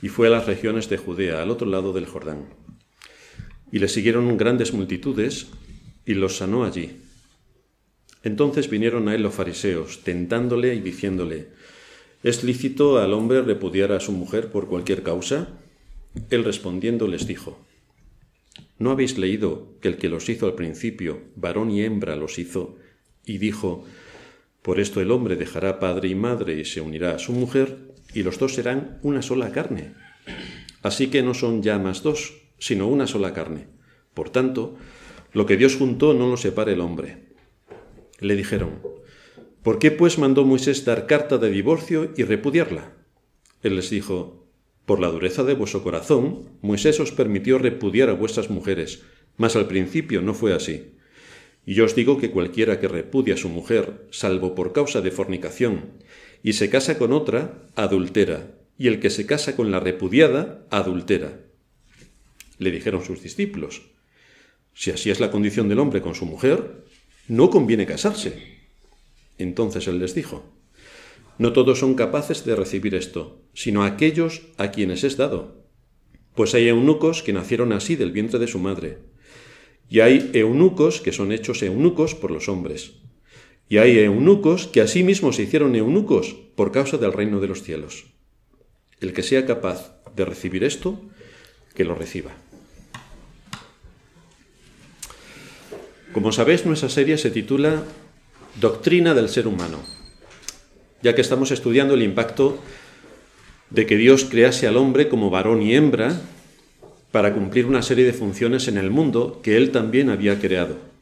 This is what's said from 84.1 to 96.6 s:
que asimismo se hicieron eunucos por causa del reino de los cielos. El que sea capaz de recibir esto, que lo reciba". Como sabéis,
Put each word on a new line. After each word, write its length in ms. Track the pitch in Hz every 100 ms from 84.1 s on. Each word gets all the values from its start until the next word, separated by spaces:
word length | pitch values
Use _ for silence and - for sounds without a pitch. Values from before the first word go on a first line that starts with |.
| 101 151 202 175 175 -
que 140 | -
asimismo 500 | 110 180 180 196 151
se 100 | 117
hicieron 320 | 101 156 147 117
eunucos 600 | 110 175 208 110 - - - -
por 160 | 98
causa 260 | 131 139 147
del 160 | 110
reino 260 | 98 104 101
de 80 | 95
los 140 | 92
cielos. 440 | - 78 76 - - _ _ _ _ _ _ _ _ _
El 140 | 95
que 100 | 90
sea 220 | - 131 131
capaz 560 | 117 95 87 - - - -
de 100 | 92
recibir 380 | - 95 92
esto, 360 | 120 147 180 202 - - - - - _ _ -
que 80 |
lo 100 | 90
reciba". 380 | 82 82 92 - - - - - - - - - - - - - - - _ - _ _ _ _ _ _ _ _ _ - - - - - - - - - - - - -
Como 180 | 139 104
sabéis, 340 | 107 117 170